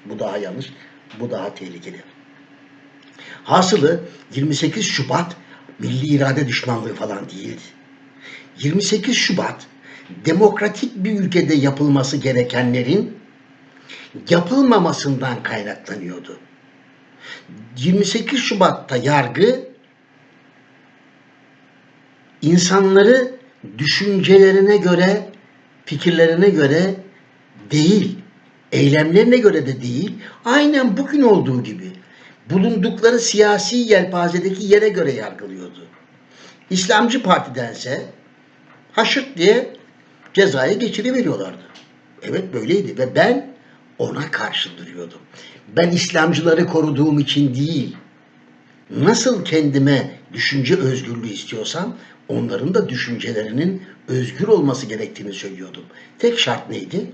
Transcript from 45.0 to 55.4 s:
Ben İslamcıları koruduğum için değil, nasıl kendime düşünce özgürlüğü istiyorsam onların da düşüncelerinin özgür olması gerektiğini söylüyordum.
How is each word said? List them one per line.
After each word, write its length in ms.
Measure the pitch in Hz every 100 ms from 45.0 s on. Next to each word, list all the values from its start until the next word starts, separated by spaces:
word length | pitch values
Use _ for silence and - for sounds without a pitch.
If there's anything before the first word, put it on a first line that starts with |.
| 82 - - - - - - 113
Ben 140 | 175
İslamcıları 760 | 175 - 170 165 143 165 160 170
koruduğum 520 | 160 156 135 156 147
için 360 | 139 147 143
değil, 420 | 123 151 156 98 - - _ _ _ _ _ _ _ _
nasıl 540 | 117 156 240 262 214
kendime 640 | - 160 147 139 135 135 - - -
düşünce 440 | 113 - 139 123 175
özgürlüğü 520 | 135 123 120 117 113
istiyorsam 680 | 98 - 113 104 160 202 - - - -
onların 460 | 120 117 123 143
da 140 | 160 123
düşüncelerinin 920 | 127 123 113 110 107 107 123 175 190 - - -
özgür 400 | 127 123 - 208
olması 380 | 202 139 123 107
gerektiğini 460 | 107 104 - 101
söylüyordum. 520 | 95